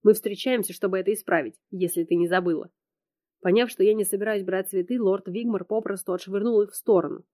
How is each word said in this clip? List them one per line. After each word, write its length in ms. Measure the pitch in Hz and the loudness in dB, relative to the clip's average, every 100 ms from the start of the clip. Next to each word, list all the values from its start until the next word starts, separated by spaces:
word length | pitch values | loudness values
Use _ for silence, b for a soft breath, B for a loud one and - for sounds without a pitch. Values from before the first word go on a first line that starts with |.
«Мы 100 | 214 | 6
встречаемся, 600 | 214 214 202 262 247 180 | 4 -2 -4 -2 -2 -2
чтобы 260 | - 196 190 | -4 -2 -2
это 140 | 185 | -2
исправить, 420 | 214 - 170 135 _ _ | -4 0 0 -2 _ _
если 320 | 185 175 175 | -4 -2 -2
ты 120 | 165 | 0
не 120 | 175 170 | 0 2
забыла». 420 | 180 180 160 - _ _ _ _ _ _ _ | 2 0 -4 -6 _ _ _ _ _ _ _
Поняв, 280 | 180 208 240 | 2 2 2
что 140 | - | 2
я 100 | 202 | 2
не 100 | 214 | 4
собираюсь 400 | 202 202 208 208 | 0 -2 -2 -2
брать 260 | 185 190 190 | -2 -4 -2
цветы, 320 | 190 180 247 | -4 -2 0
лорд 260 | 196 190 190 | 0 0 -4
Вигмар 380 | 185 233 202 | -4 -2 -4
попросту 480 | 180 214 220 196 - | -2 -4 -2 -8 -6
отшвырнул 480 | 180 190 196 226 220 | -6 -4 -4 2 2
их 100 | 202 | 0
в 40 | |
сторону. 500 | - - 190 151 - _ | -4 2 2 2 -8 _